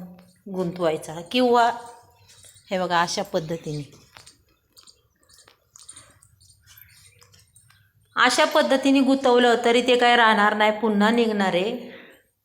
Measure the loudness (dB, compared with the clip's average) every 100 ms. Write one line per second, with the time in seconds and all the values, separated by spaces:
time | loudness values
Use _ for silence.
0 | -14 -20 -20 _ -12 -8 -6 -4 -4 -4
1 | -8 -16 -4 0 2 4 2 -2 -12 -20
2 | _ _ _ -20 -20 _ -8 -6 -2 -2
3 | -2 -4 -6 -6 -6 -8 -10 -10 -12 -20
4 | _ -20 -20 _ _ _ _ -20 -20 _
5 | _ _ _ _ _ _ _ -20 -20 -20
6 | -20 _ _ _ _ _ _ -20 -20 _
7 | _ _ _ _ _ _ _ _ _ _
8 | _ 0 0 2 2 2 0 0 2 2
9 | 2 2 2 4 4 2 0 0 2 2
10 | 4 4 4 4 2 2 0 0 -2 0
11 | 2 2 0 -2 -2 -2 -4 -6 -14 -20
12 | -20 _ _ _